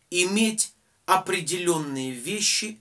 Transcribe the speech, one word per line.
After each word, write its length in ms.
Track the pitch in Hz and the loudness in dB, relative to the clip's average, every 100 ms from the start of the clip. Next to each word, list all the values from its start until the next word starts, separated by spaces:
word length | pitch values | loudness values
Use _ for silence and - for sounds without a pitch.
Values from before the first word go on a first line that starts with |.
| _ | _
иметь 640 | 175 180 208 220 220 - - _ _ - | 0 2 2 2 0 -4 -6 _ _ 2
определённые 1040 | 185 185 185 160 180 175 160 147 135 131 | 2 2 -2 -2 0 2 0 0 -4 -4
вещи 680 | 123 131 208 208 - 214 220 | -6 -6 0 0 0 -2 -10